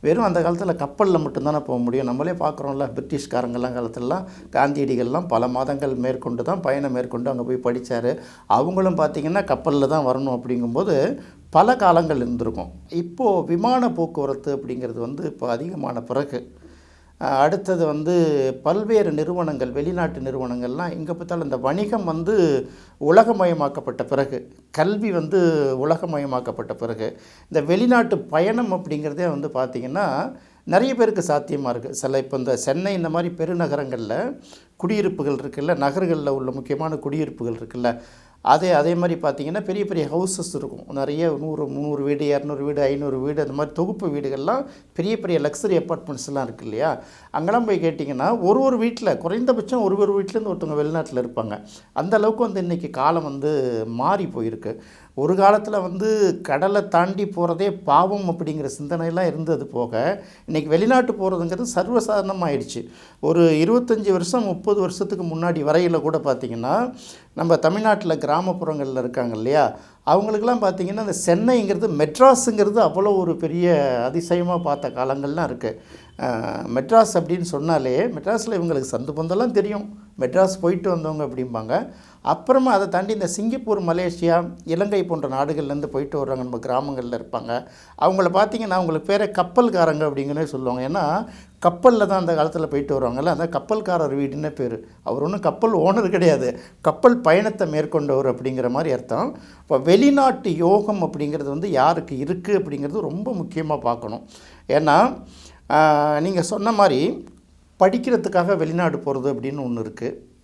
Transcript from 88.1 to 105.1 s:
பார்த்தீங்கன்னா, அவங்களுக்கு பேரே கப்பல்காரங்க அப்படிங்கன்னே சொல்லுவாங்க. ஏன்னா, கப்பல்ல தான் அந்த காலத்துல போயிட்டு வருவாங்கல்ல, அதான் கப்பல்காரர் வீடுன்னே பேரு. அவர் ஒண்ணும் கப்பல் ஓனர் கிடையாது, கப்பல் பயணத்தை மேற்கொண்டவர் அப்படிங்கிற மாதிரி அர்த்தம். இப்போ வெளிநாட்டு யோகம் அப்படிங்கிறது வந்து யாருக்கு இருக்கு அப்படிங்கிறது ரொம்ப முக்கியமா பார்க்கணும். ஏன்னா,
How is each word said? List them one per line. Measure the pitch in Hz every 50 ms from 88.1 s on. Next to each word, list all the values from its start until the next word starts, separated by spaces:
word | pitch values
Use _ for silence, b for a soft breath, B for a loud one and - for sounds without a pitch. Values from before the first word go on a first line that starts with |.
| 190 185 185 175 170
பார்த்தீங்கன்னா, | 190 214 208 220 233 226 202
அவங்களுக்கு | 185 185 185 165 160 156 156 - 196
பேரே | 202 214 214
கப்பல்காரங்க | 202 190 175 175 - 247 247 233 196 180 170 160 156 151 156
அப்படிங்கன்னே | 151 139 139 139 143 147 151 160
சொல்லுவாங்க. | 147 147 131 131 123 123 127 127 135
ஏன்னா, | 165 196 165 147 160 196 233 B B B B B B _ -
கப்பல்ல | 175 175 175 - 254 240 220 208
தான் | 175 196 190
அந்த | 175 170 170
காலத்துல | 156 151 160 156 170 160
போயிட்டு | 147 147 143 143 143 143 135
வருவாங்கல்ல, | 131 120 120 131 143 175
அதான் | 160 139 170 170
கப்பல்காரர் | - 139 - - 214 220 - 190 180 170 160 143 131
வீடுன்னே | 139 143 139 143 147 151 151
பேரு. | 147 - 135 120 117 - B B B B B
அவர் | - 110 135
ஒண்ணும் | 143 165 196 202
கப்பல் | - 160 - - 233 226 220
ஓனர் | 175 156 180 190 233 226 -
கிடையாது, | 175 185 175 165 151 - 127 123 120 B B B B B
கப்பல் | - 160 151 - - 247 240 240
பயணத்தை | - 160 160 190 208 220 202 190 196
மேற்கொண்டவர் | 160 156 156 151 147 - 160 147 143 135 131 139 131 120
அப்படிங்கிற | 123 131 131 131 127 123 123
மாதிரி | 123 139 165 156 131
அர்த்தம். | 120 123 - 113 131 202 277 - B B B B B
இப்போ | B B 156
வெளிநாட்டு | 135 131 160 180 208 262 285 277 277 269 262 190 175 - 208 160
யோகம் | 165 170 170 196 208 208 214 208 196 170
அப்படிங்கிறது | 156 - 151 151 143 151 156 143 139
வந்து | 139 139 135 -
யாருக்கு | - 131 131 156 170 165 - - 143
இருக்கு | 131 143 143 185 185 180 208 208 190
அப்படிங்கிறது | - 160 143 143 143 143 151 214
ரொம்ப | 196 139 147 185 214 254
முக்கியமா | 240 180 151 - - 160 160 156 151 139
பார்க்கணும். | 135 120 117 117 120 107 107 - - B B B B B B B B
ஏன்னா, | B 131 147 156 151 143 156 - 262